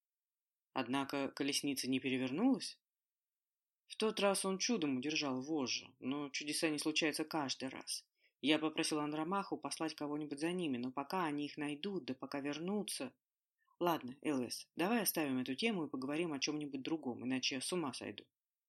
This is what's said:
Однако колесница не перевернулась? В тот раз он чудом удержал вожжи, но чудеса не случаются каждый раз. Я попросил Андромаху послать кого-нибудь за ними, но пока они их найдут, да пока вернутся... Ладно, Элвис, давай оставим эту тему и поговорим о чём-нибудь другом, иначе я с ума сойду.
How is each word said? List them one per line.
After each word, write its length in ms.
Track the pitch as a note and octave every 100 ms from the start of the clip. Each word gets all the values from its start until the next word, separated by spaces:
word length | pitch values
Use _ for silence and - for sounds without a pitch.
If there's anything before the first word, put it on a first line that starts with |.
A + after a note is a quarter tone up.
| _ _ _ _ _ _ _
Однако 560 | C3+ B2+ C#3 C3+ C#3+ C3+
колесница 640 | - C#3+ C#3 C#3+ C3 B2+
не 80 | C3
перевернулась? 800 | C3+ B2+ B2+ C#3+ B3+ A3+ - - _ _ _ _ _ _ _ _ _ _ -
В 80 | -
тот 240 | A3 G#3+
раз 240 | G3 F#3+
он 140 | F#3+ F#3+
чудом 400 | - A3+ D3+ B2+
удержал 420 | C#3 D#3 C#3+ B2+
вожжи, 500 | C3+ D#3 B2 - - -
но 300 | B2+ C#3+ C#3+
чудеса 400 | - D3+ D3 E3
не 100 | D3+
случаются 460 | D#3 D3+ D#3+ C#3
каждый 460 | D#3 D#3+ C3+ - -
раз. 340 | - - - - _ _ _
Я 160 | C3 D3+
попросил 420 | D#3 D#3 D#3+ D3+
Андромаху 560 | D3 D3+ D#3 G3 F#3+ D3
послать 380 | C#3+ - D#3+
кого-нибудь 440 | - D3 D3 D3+ C#3+
за 140 | E3
ними, 240 | F3+ E3 B2
но 160 | B2+
пока 320 | B2+ C#3+ F#3+
они 220 | E3 D3 D3
их 100 | -
найдут, 480 | D3 C#3+ F#3+ F#3+
да 100 | C3+
пока 260 | C3 C3+ D3
вернутся... 720 | C#3 D3 F3 G#3 G#3 - C3 - _ _ _ _ _ -
Ладно, 360 | F3 D#3 B2 C3
Элвис, 460 | - C3+ A#2 - - -
давай 260 | F3 A#3
оставим 360 | F#3+ - D3 C3
эту 160 | B2+
тему 320 | C3 A3+ G3 D3+
и 20 |
поговорим 440 | C3+ C3 D3+ F3
о 60 | C#3
чём-нибудь 440 | D#3 D3+ D3 C3+
другом, 420 | C3+ D#3+ C3+ A2+
иначе 320 | A#2+ C3 - C3+
я 40 |
с 120 | -
ума 200 | F#3 C#3+
сойду. 300 | - G#2 G#2 - _ _ _